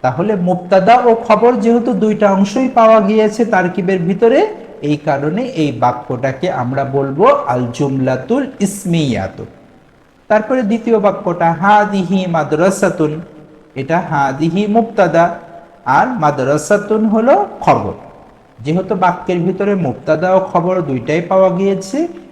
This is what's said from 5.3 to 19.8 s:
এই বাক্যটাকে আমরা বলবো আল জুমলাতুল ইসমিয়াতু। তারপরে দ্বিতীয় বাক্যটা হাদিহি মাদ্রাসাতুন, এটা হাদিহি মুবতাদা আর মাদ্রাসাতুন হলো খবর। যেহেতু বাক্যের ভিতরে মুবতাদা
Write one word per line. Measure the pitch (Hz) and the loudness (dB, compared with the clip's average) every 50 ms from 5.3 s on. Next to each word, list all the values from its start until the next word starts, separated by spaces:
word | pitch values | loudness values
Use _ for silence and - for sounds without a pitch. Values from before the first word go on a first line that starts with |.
| 170 214 | -2 -2
এই | 262 247 - 165 156 143 | -4 -4 -2 -2 -2 -2
বাক্যটাকে | 123 113 120 123 127 - - - 135 120 123 135 131 - - - | 0 0 0 0 0 -2 -6 -8 -8 -4 -4 -4 -4 -4 -4 -4
আমরা | - 139 123 123 131 135 139 | -4 -4 -4 -4 -2 -4 -4
বলবো | 127 131 139 139 139 139 147 196 | -2 -2 -2 -2 -2 0 2 2
আল | 262 285 - - - 127 127 127 120 120 | 4 4 2 0 -2 -2 -2 -2 -4 -4
জুমলাতুল | - 147 139 135 135 131 123 127 127 - - 226 277 269 - - - | -4 -4 -2 -2 -2 -2 -2 -2 -4 -2 -2 -2 -2 -2 -6 -4 -4
ইসমিয়াতু। | 202 196 - - - 180 170 165 151 139 113 98 95 95 - - - - - - - - - - _ _ _ _ _ _ _ _ _ | -4 -4 -4 -6 -4 -2 0 0 0 0 -2 -4 -4 -6 -8 -12 -16 -16 -18 -20 -20 -20 -20 -20 _ _ _ _ _ _ _ _ _
তারপরে | _ 214 214 214 - 269 262 | _ 0 0 0 0 -2 -2
দ্বিতীয় | 247 196 226 226 - 240 226 214 | 0 -2 -2 -2 0 0 0 2
বাক্যটা | 196 202 180 - - 180 170 170 170 165 165 | 2 0 -2 0 -4 -4 -2 0 0 0 0
হাদিহি | 147 180 202 208 208 208 208 202 196 185 165 196 190 185 | 2 2 4 4 4 4 2 0 -2 -2 0 0 -2 0
মাদ্রাসাতুন, | 180 170 165 151 139 151 151 175 190 190 - - 185 180 - 156 151 151 160 170 - - - - - - - - - _ | 0 -2 -2 -2 0 0 2 2 2 2 2 0 -2 0 0 -2 -2 -2 -6 -12 -16 -20 -20 -20 -20 -20 -20 -20 -16 _
এটা | 135 135 135 160 175 | -10 -6 -2 -2 -2
হাদিহি | 185 160 156 143 139 139 131 139 160 165 165 190 208 | -2 -2 -2 0 0 -2 -2 -2 -2 -2 0 0 -2
মুবতাদা | 208 208 233 214 - - 214 190 170 156 165 170 - - - - - - - - - - - - | 2 2 0 0 0 0 0 0 2 4 2 2 2 0 -6 -14 -18 -20 -20 -20 -20 -20 -12 -4
আর | 123 131 151 196 | 0 2 2 2
মাদ্রাসাতুন | 254 254 220 151 147 143 131 127 135 143 151 151 - 208 202 202 - 220 220 220 | 2 -2 0 0 0 0 0 0 0 0 -2 0 0 0 0 0 0 0 0 0
হলো | 220 202 220 226 247 294 392 415 - - - | 2 2 2 4 4 2 2 2 -4 -6 -4
খবর। | - - 139 131 104 95 - - - - - - - - - _ _ _ _ - | 0 0 2 2 0 -6 -10 -10 -16 -20 -20 -20 -20 -20 -20 _ _ _ _ -12
যেহেতু | 110 143 160 185 185 - 190 | -6 -2 -2 -2 -2 -2 -2
বাক্যের | 185 185 180 170 - - - 180 180 | 0 2 0 0 -2 -4 -4 -2 0
ভিতরে | 165 185 185 - 202 202 202 | 0 -2 -2 -2 -2 0 0
মুবতাদা | 190 | 0